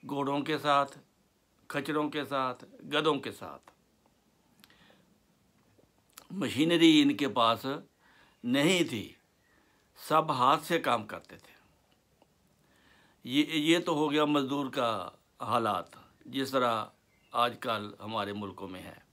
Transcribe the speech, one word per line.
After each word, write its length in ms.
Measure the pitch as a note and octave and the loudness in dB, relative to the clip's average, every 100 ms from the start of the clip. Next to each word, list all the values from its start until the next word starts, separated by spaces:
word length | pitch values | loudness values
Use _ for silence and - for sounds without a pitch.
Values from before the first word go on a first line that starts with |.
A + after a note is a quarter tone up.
| C3+ | -8
घोड़ों 360 | C#3 C#3 C#3+ | -4 -2 -2
के 160 | D3 D3+ | -2 -2
साथ, 280 | D3+ C#3+ C#3 - _ _ _ _ _ _ _ | 2 2 2 -6 _ _ _ _ _ _ _
खच्चरों 380 | C#3+ C#3 D3+ D3 | -8 -4 -2 -2
के 160 | D3+ B2+ | -4 -6
साथ, 280 | C#3 C3 B2 - - | -4 -4 -6 -14 -20
गधों 360 | D#3 D3 D#3 C#3+ | -4 0 0 0
के 120 | A#2+ | -4
साथ। 400 | G2+ F2 C#2 - _ _ _ _ _ _ _ _ _ - _ - _ _ _ _ _ _ _ _ _ _ _ _ - - | -12 -14 -16 -20 _ _ _ _ _ _ _ _ _ -20 _ -20 _ _ _ _ _ _ _ _ _ _ _ _ -20 -14
मशीनरी 680 | F3+ B2+ A2 D#3+ E3+ E3 D#3 | -8 -6 0 2 6 8 8
इनके 260 | C#3+ - C#3 | 6 2 -2
पास 360 | A#2 A2+ A2+ C3 D3 - _ _ _ _ _ A#2+ | 2 2 2 -4 -8 -10 _ _ _ _ _ -2
नहीं 400 | C3 D3+ F#3 E3 | 2 4 2 0
थी, 320 | A2+ F2 - _ _ _ _ _ _ _ - - | -4 -8 -16 _ _ _ _ _ _ _ -20 0
सब 220 | D#3 D#3+ | 0 2
हाथ 260 | C3+ B2+ D3+ | 2 4 4
से 220 | D3+ E3+ | 2 -2
काम 260 | C#3 A#2+ G#2+ | 0 -2 -2
करते 300 | F2 - - | -14 -14 -20
थे। 180 | - - _ _ _ _ _ _ _ _ _ _ _ _ _ _ _ _ B2 | -20 -20 _ _ _ _ _ _ _ _ _ _ _ _ _ _ _ _ -2
ये, 180 | C3+ | 0
ये 360 | D3 D#3+ D3+ E3+ | 2 0 2 2
तो 160 | E3+ D3+ | 2 0
हो 140 | D3+ | 2
गया 160 | D3 D3 | 2 2
मजदूर 440 | D3 C3 C#3+ C3+ | 2 0 -2 -4
का 500 | B2 A#2+ G#2+ F2+ - _ _ | -2 -2 -2 -6 -14 _ _
हालात, 500 | A#2+ A#2 A2+ F#2+ E2+ - - _ - | -2 0 0 -2 -4 -18 -20 _ -10
जिस 240 | C3 C3 | -6 -2
तरह 380 | C3 B2 A2+ - _ _ _ _ | 0 0 0 -4 _ _ _ _
आजकल 600 | - A#2+ G#2 C3 A2 G#2 - | -2 -2 -2 -4 -4 -6 -12
हमारे 320 | G#2 A2 G2+ | -8 -6 -4
मुल्कों 340 | G#2 G2+ F#2+ G2 | -6 -8 -10 -14
में 140 | F#2 | -14
है। 220 | E2+ - _ | -16 -20 _